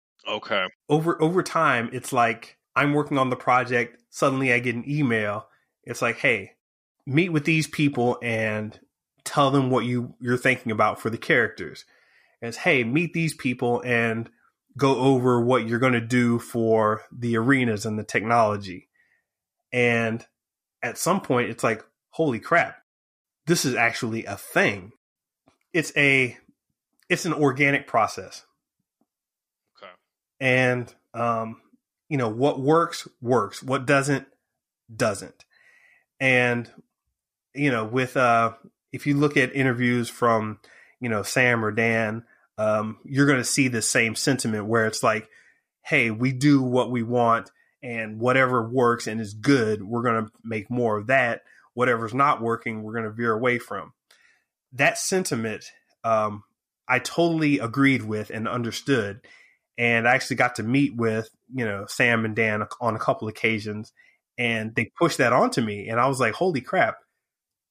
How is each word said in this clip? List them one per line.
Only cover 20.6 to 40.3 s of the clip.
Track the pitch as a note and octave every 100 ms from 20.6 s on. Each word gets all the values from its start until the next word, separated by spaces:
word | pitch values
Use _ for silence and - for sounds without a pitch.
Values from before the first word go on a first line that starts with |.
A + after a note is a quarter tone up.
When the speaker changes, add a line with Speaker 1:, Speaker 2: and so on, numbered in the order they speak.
| _ -
Speaker 2:
at | A#2 -
some | E3 G3
point, | - B2 A2+
it's | A2+
like, | A#2+ A2 - _ _
"Holy | - D#3+ A2+
crap, | - E3+ - - _ _ _ _ _ _ -
this | E3+
is | C#3+
actually | A#2 A#2 - A#2 A2+
a | - G#2
thing." | - F3 F#3 F#2+ F#2 - _ _ _ _ _ _ _
It's | E3+ D3 D#3
a, | C#3+ C3+ B2 - _ _ _ _ _ _ -
it's | F3 F3
an |
organic | C#3+ C#3+ B2+ C#3 C#3 -
process. | A#2+ G2+ - F#2 - - _ _ _ _ _ _ _ _ _ _ _ _ _
Speaker 1:
Okay. | G2 F2+ _ _ _ -
Speaker 2:
And, | C3 B2+ B2+ B2 A#2+ - _
um, | A#2 A#2 A2+ A2+ - _ _ _ _ -
you | C#3+
know, | A#2
what | A2 C#3+ C#3+
works, | C3+ E3 E3 - - _
works. | A#2+ B2 G2+ -
What | C3 C3+
doesn't, | B2+ C#3 C#3 C3+ - _ _ _ _ _ -
doesn't. | A2 A2+ G2+ F2 - _ _ _ _ _ _ _ -
And, | C3 B2+ B2 A#2+ A#2 - - _ _ _ _ _ _
you | C#3 C#3+
know, | A#2
with, | G#2+ B2+ B2+ C#3+
uh, | B2 A#2 A2+ - - _ _
if | B2 D3
you |
look | C#3+ D3 C#3+
at | B2+
interviews | C#3 C3+ A#2+ B2 B2 A#2
from, | - A#2